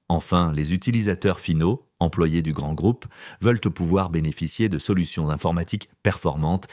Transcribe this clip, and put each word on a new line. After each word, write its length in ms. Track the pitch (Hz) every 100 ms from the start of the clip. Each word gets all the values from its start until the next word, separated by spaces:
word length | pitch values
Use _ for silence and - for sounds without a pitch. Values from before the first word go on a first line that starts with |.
| _
Enfin, 440 | 85 - 87 87
les 220 | 76 76
utilisateurs 680 | 90 127 117 104 87 101 87
finaux, 460 | - 80 85 127 - _
employés 420 | 85 87 82 82
du 100 | 78
grand 220 | 71 73
groupe, 320 | 78 92 123 - - - -
veulent 200 | 110 120
pouvoir 500 | 104 - 85 95 92
bénéficier 580 | 82 78 - 80 - 110
de 120 | 78
solutions 500 | - 95 82 - 78
informatiques 600 | 76 87 85 85 110 - _
performantes 680 | - - 87 73 78 92 -